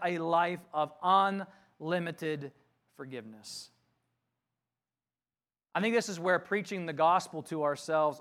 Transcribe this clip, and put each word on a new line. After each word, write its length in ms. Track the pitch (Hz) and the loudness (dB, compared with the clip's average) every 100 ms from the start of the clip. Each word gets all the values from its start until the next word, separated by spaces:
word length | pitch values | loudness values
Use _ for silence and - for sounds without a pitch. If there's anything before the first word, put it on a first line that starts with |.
a 140 | 180 170 | -2 -2
life 480 | 165 170 175 175 - | 2 2 2 -2 -6
of 180 | 151 151 - | -2 -2 -2
unlimited 1500 | 180 190 196 196 190 - _ - 156 175 170 160 160 151 139 - _ _ _ - | 4 4 4 0 -6 -14 _ -10 -4 -2 -2 -6 -6 -6 -8 -16 _ _ _ -18
forgiveness. 720 | 135 127 110 110 107 - - _ _ _ _ _ _ _ _ _ _ _ _ _ _ _ _ _ _ _ _ | -12 -12 -12 -16 -16 -16 -16 _ _ _ _ _ _ _ _ _ _ _ _ _ _ _ _ _ _ _ _
I 80 | 170 | -2
think 140 | 220 233 | 2 2
this 140 | 214 | 0
is 100 | 175 | -2
where 200 | 180 180 | 2 2
preaching 460 | - 208 - 190 170 | 2 -4 -2 -6 -4
the 80 | |
gospel 500 | 151 160 180 180 160 | 2 4 4 0 -8
to 200 | - 160 | -6 -2
ourselves 560 | 147 143 - 156 151 147 | 0 -2 0 2 2 0